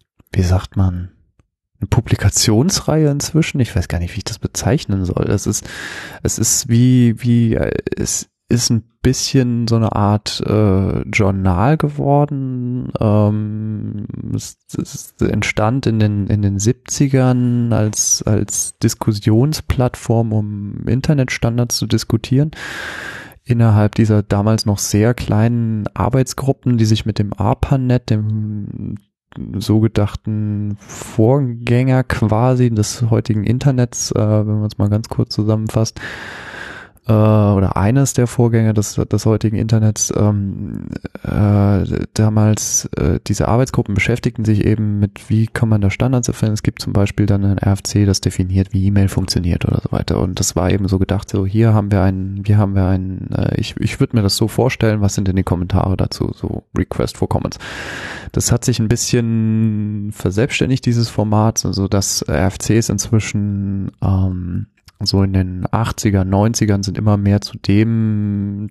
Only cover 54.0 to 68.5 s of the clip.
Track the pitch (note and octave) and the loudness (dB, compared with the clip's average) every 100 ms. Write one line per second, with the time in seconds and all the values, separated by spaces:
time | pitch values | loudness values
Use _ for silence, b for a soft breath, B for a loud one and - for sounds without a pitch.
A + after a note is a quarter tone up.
54 | C3+ A#2 G2 - A2 - A#2+ - A2+ G#2+ | 0 2 0 0 -2 2 0 2 0 2
55 | G2+ - F#2+ F#2+ F#2+ F2 F2+ F#2+ E2 F#2 | 0 0 0 0 0 -2 0 0 0 0
56 | - - - - - - - - - - | -2 -2 -6 -4 -8 -8 -8 -4 -4 -2
57 | - - - - - - B B B B | -4 -2 -2 -2 -4 -8 B B B B
58 | B B B - - A#2+ - A#2+ A2 A#2+ | B B B -2 0 0 0 0 0 0
59 | - B2 A#2 A2+ A2 A2 A2 G#2+ G#2 G#2 | 0 0 0 0 2 2 0 0 -4 -6
60 | G#2 - - F#2+ B2+ - - C3+ - A#2+ | -8 -4 -2 0 0 0 0 0 0 0
61 | A#2 - G#2+ G#2+ A2 - - F#2 G2 G2+ | 0 -2 0 2 2 0 -2 -2 0 0
62 | F#2+ - - C#2+ F#2+ - - A2 A#2 G#2 | 0 -4 -2 0 0 -2 0 2 2 -2
63 | - A2 G#2 G#2 G2+ G2+ G2 G2 F#2+ - | 0 0 0 -2 -2 -2 -4 -4 -6 -4
64 | F#2+ F#2+ F#2+ F#2 F2+ F#2 G2+ _ _ - | 0 2 0 -2 -6 -6 -8 _ _ -10
65 | G2 G2 G2 F#2+ F#2 F#2 - G#2 A2+ - | -2 0 2 2 0 -4 -8 -4 -6 -2
66 | A2+ G2 F#2+ G2 G#2+ A#2 G#2 G2+ F#2+ F2 | 0 0 2 2 2 2 0 0 -2 -2
67 | G#2+ G#2 G2+ G2+ - - - G2+ A2+ A2+ | 0 2 4 2 0 -10 0 2 4 2
68 | A2 G#2+ G#2 G2+ G2+ | 0 0 -2 -2 -4